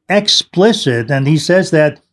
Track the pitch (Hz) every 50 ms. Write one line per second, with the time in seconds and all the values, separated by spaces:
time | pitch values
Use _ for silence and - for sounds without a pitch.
0 | _ - 185 202 208 - - - - _ - 175 190 226 226 208 - 143 120 117
1 | 117 117 143 135 135 139 156 151 - - 175 190 190 185 165 156 151 151 147 -
2 | _ _